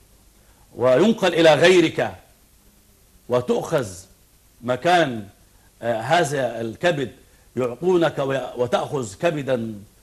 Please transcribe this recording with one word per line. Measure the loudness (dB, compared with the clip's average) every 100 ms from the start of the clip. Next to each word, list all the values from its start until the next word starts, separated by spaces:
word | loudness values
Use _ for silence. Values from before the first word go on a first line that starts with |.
| _ _ _ _ _ _ _ -2
وينقل | 2 4 2 2 0
إلى | 4 4
غيرك، | 6 6 6 4 0 -6 -8 _ _ _ _ _ _ _ _ _ _ -2
وتؤخذ | -2 0 -2 0 -4 -4 -10 -20 _ _ _ _ _
مكان، | -4 -2 2 2 2 -4 -12 _ _ _ _ -10
آه، | -4 -4
هذا | 0 0 2 -2 -4 -6
الكبد، | -10 -2 -2 -2 -6 -10 _ _ _ -6
يعطونك | -6 -2 0 2 2 -2
وي-، | -4 -4 -6 -4
وتأخذ | -2 -2 -2 -6 -8
كبدا | -4 -2 -2 -4 -4 -4 -12 -18 _